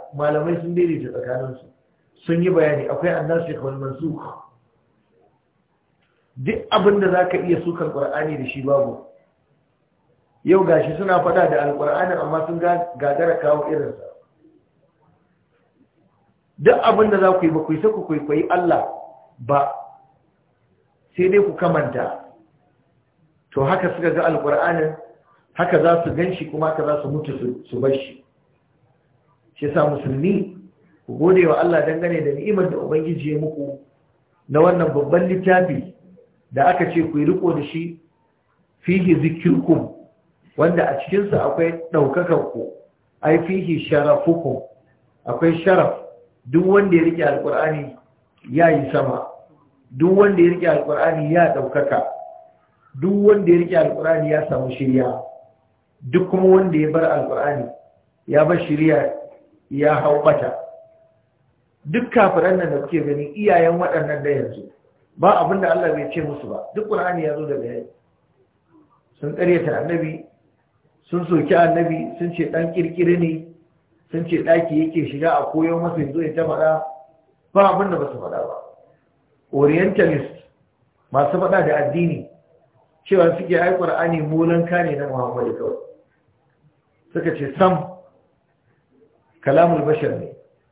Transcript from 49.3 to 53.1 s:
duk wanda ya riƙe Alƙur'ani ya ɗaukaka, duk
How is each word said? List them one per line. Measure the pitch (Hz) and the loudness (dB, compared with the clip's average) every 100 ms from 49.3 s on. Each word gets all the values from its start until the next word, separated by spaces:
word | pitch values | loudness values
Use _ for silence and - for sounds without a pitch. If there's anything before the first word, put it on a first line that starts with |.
| - - _ _ _ _ | -14 -20 _ _ _ _
duk | 127 170 196 | 0 4 6
wanda | 208 185 | 6 6
ya | 170 | 4
riƙe | 170 170 | 4 2
Alƙur'ani | 147 - 151 165 156 151 | 2 0 0 0 0 0
ya | 170 160 | 4 4
ɗaukaka, | 135 135 143 139 - - - - - - _ _ _ _ 135 | 2 -2 -2 0 0 -2 -8 -14 -18 -20 _ _ _ _ -4
duk | 170 | -2